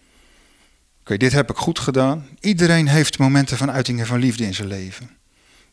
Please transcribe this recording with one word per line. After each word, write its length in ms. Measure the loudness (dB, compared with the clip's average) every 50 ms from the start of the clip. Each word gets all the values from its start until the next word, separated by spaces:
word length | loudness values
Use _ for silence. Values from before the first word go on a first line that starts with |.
| _ _ _ _ _ _ _ _ _ _ _ _ _ _ _ _ _ _ _ _
"Oké, 160 | _ -6 -2
dit 160 | 2 2 2
heb 180 | 4 2 0 0
ik 60 | -4
goed 220 | -4 -4 -4 -4 -2
gedaan." 500 | -4 -2 0 0 0 0 -2 -4 -8 -14 -16 -4
Iedereen 480 | -2 0 2 2 4 4 4 4 4 4
heeft 300 | 4 4 2 2 0 2
momenten 380 | 2 4 4 2 2 0 -2
van 140 | -4 -4 -2
uitingen 360 | -2 -2 -2 -2 -4 -4 -2
van 120 | -2 0 2
liefde 260 | 2 0 0 0 -4
in 100 | -4 -4
zijn 140 | -6 -8 -8
leven. 480 | -8 -8 -10 -12 -14 -16 -18 -20 _ _ _ _ _ _ _ _ _ _ _ _